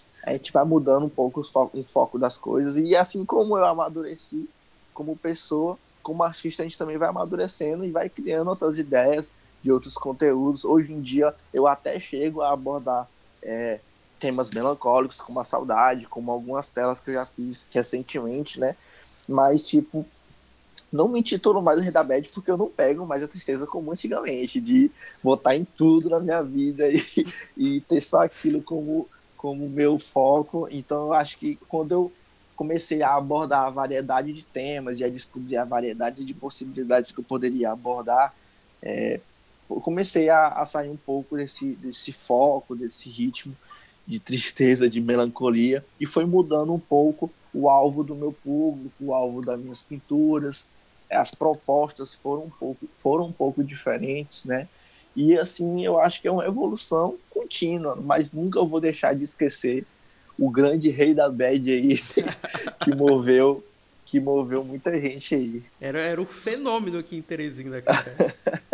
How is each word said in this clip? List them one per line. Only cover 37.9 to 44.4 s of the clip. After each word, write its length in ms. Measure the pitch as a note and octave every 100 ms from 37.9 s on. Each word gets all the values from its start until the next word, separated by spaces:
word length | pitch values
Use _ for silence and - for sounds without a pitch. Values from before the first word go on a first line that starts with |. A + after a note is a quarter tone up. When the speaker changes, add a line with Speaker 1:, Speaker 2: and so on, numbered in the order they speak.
| B2 A2+ B2+ C3+ - _ _ _ _
Speaker 1:
é, 400 | - A2 A2+ - - _ _ _ -
eu 120 | -
comecei 480 | - F3 G3 F3 D#3
a, 200 | D#3+ D#3
a 160 | D3+
sair 240 | D3 D#3 C#3+
um 80 | D3
pouco 400 | - C#3 C3+ D3
desse, 360 | C#3+ - C#3
desse 400 | A2 B2+ A#2 -
foco, 640 | - - B2 C#3+ A#2 - A#2+
desse 320 | A#2+ - -
ritmo 480 | A#2 B3+ - C#3 C3+ _ - - _ -
de 140 | A2+
tristeza, 680 | - B2